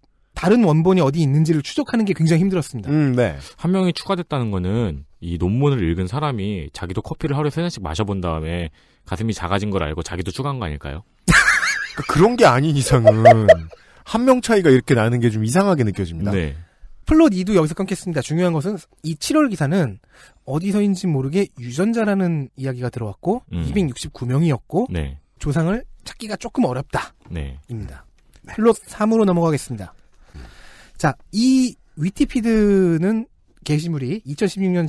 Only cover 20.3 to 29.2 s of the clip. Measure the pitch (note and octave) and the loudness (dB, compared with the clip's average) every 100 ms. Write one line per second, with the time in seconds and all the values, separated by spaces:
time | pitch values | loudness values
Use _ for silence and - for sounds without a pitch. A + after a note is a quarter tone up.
20.3 | _ - C#3+ G3 G3+ G3+ F#3 F#3 C#3 C3+ | _ -8 -4 -2 0 0 0 -2 -2 0
21.3 | F3+ G3 - B2 B2+ G#3 A#3 G#3 G3 F3+ | -2 -2 -6 -8 -2 0 0 0 0 0
22.3 | D#3+ C3 - C3+ B2 B2 A#2 A2 - E3 | -2 -6 -8 -8 -6 -6 -6 -8 -4 -4
23.3 | A#3 - E2+ C3 F3+ D#3+ - D3+ - A#2+ | -4 -4 -6 -2 0 0 -4 -12 -8 -2
24.3 | C3+ E3+ B2+ - E3+ B3+ E2+ C#2+ C#2 _ | 0 2 0 -2 -4 -2 -4 -6 -10 _
25.3 | _ D3 C#3+ E3 A3+ - - - - - | _ -4 0 0 -2 -6 -18 -20 -14 -12
26.3 | G#3 A3+ - E3+ B2+ - - - _ - | -10 -6 -2 0 -2 -6 -8 -8 _ -12
27.3 | E2 C#2 C2+ - A#2 C2 C2 - _ _ | -10 -10 -12 -12 -12 -12 -16 -20 _ _
28.3 | _ - - A3+ A3 - - G#3+ A3+ | _ -12 0 2 2 -4 -4 0 2